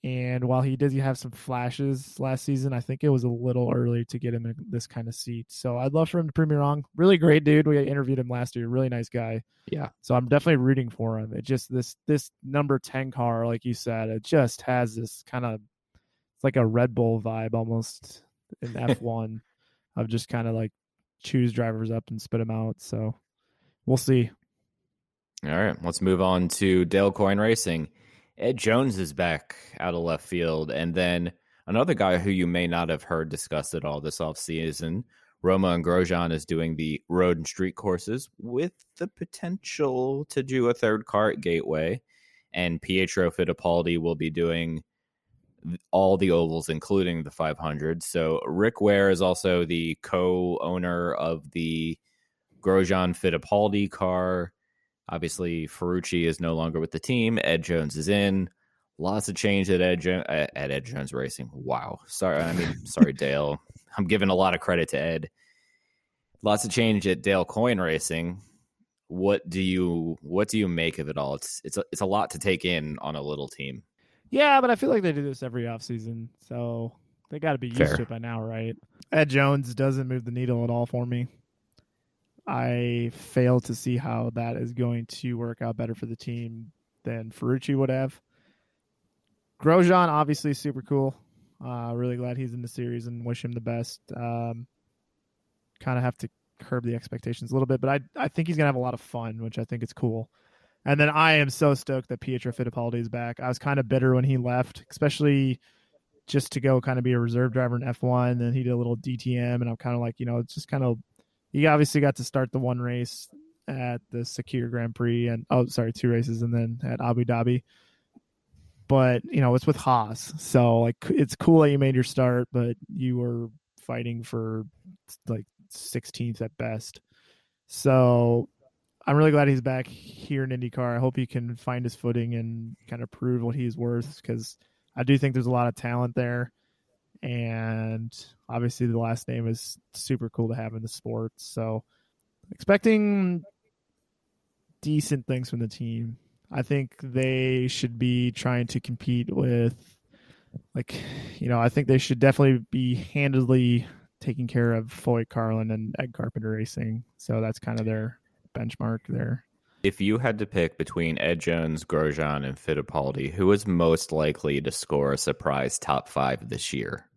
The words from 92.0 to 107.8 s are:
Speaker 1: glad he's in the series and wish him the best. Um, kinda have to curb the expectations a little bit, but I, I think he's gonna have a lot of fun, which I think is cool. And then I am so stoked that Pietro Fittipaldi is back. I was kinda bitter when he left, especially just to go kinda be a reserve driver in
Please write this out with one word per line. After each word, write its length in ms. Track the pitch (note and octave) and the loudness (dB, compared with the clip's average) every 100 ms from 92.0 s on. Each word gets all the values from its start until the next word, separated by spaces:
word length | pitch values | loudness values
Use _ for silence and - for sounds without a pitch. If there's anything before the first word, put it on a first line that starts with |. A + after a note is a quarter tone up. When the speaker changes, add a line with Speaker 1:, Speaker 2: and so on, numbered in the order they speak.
| B2 B2 | -2 -4
Speaker 1:
glad 200 | B2 B2 | -6 -6
he's 160 | B2+ | -6
in 100 | A#2+ | -8
the 60 | A#2+ | -10
series 400 | - A#2+ A#2+ A#2 | -8 -6 -6 -8
and 160 | A#2+ | -8
wish 200 | A#2+ A#2+ | -6 -6
him 60 | B2 | -6
the 100 | A#2+ | -6
best. 400 | A2+ A#2 A#2+ - _ | -4 -4 -6 -10 _
Um, 540 | - A#2 A#2 A#2 A#2 B2+ _ _ _ _ _ _ _ _ _ _ _ | -8 -6 -4 -4 -8 -14 _ _ _ _ _ _ _ _ _ _ _
kinda 200 | - B2+ | -4 -2
have 160 | B2+ - | -2 -4
to 120 | A#2 _ _ _ | -12 _ _ _
curb 240 | - B2 | -6 -4
the 100 | A#2 | -4
expectations 560 | A#2 - A#2+ - A#2 A#2 | -6 -8 -10 -8 -8 -2
a 40 | |
little 120 | C3 C3 | -2 0
bit, 140 | C3 | 0
but 100 | C3 | 2
I, 340 | C#3+ C3 - | 0 -4 -6
I 40 | D3+ | -4
think 180 | - E3 | -2 -2
he's 100 | D#3 | 2
gonna 120 | D3 | 2
have 80 | B2+ | 2
a 20 | |
lot 160 | B2 | -2
of 60 | A#2+ | -6
fun, 420 | - B2 A#2 A2+ | -8 -8 -6 -6
which 160 | A2+ A#2+ | -6 -6
I 60 | |
think 180 | A2+ A#2+ | -6 -6
is 100 | A2+ | -8
cool. 380 | - A#2+ A2+ B2 _ _ _ _ _ | -2 -2 -2 -8 _ _ _ _ _
And 160 | - C#3+ | 0 4
then 80 | D3 | 4
I 280 | D3+ D#3+ D#3 | 6 6 6
am 120 | C#3 | 4
so 240 | - D3 | 4 4
stoked 360 | C3+ - C3 - | 4 0 -4 -4
that 100 | B2 | -8
Pietro 320 | - B2 B2 | -4 -4 -4
Fittipaldi 480 | - A#2+ B2 A#2 A#2+ | -4 -4 -2 -4 -4
is 80 | A#2 | -4
back. 320 | A#2+ A#2+ A#2 | -6 -6 -6
I 80 | B2+ | -4
was 100 | B2 | -2
kinda 240 | C#3+ C#3 | 0 0
bitter 320 | A#2+ C3 C3 | 2 4 6
when 80 | B2+ | 4
he 140 | C3+ C3 | 4 2
left, 480 | B2 B2 B2+ - - | 0 0 -2 -6 -20
especially 720 | - D3 - D3 C#3 C3+ B2+ _ _ _ _ _ _ - | 0 0 4 4 4 2 -2 _ _ _ _ _ _ -2
just 240 | C#3 - | -2 0
to 80 | B2 | 0
go 200 | C3+ B2+ | 2 2
kinda 220 | B2+ B2+ | 2 0
be 100 | B2 | 2
a 60 | B2 | 2
reserve 340 | A#2 A#2 B2+ | 2 2 2
driver 220 | B2+ B2 | 2 0
in 80 | A#2+ | -2